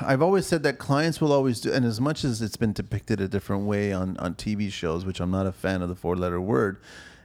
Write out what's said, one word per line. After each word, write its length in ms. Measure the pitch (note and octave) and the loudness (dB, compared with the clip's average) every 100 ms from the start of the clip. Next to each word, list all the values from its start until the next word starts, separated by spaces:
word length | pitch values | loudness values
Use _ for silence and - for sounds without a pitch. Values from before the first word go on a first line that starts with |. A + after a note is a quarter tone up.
I've 200 | - C3+ | 0 2
always 240 | E3+ G3 | 4 4
said 180 | - E3+ | 2 2
that 160 | C#3 C3 | 2 0
clients 420 | - C#3 E3 D#3 | 0 2 2 2
will 100 | D3+ | 4
always 300 | C#3 C3+ A2+ | 4 4 0
do, 100 | - | 0
and 140 | C3+ | 2
as 140 | A#2+ A2 | 2 2
much 240 | C#3 D3+ | -2 0
as 160 | C#3 A2+ | -2 0
it's 160 | A2 - | -4 0
been 160 | A2 | 0
depicted 480 | G2+ F#2+ G#2+ - G#2 | 0 -4 -6 -2 -2
a 60 | F#2+ | 0
different 340 | G2 - G2+ | -2 -2 -2
way 300 | G#2 G2+ G2+ | 0 0 0
on, 240 | F#2+ F#2 - | 0 -2 -4
on 180 | F2+ | -6
T 180 | - A2 | -4 -4
V 140 | G#2 G2+ | -2 -4
shows, 360 | - E2 E2 | -2 -2 -2
which 140 | F#2 - | -4 -4
I'm 100 | F2+ | -2
not 160 | F#2+ G2 | 0 0
a 40 | |
fan 280 | - F#2 F#2+ | -2 -2 -2
of 60 | F2 | -2
the 60 | |
four-letter 440 | F#2 E2+ F2+ F2+ F2 | -4 -2 0 0 -2
word, 380 | F#2 B2+ G#2 G2 - - - - | 0 2 0 -2 -14 -20 -20 -20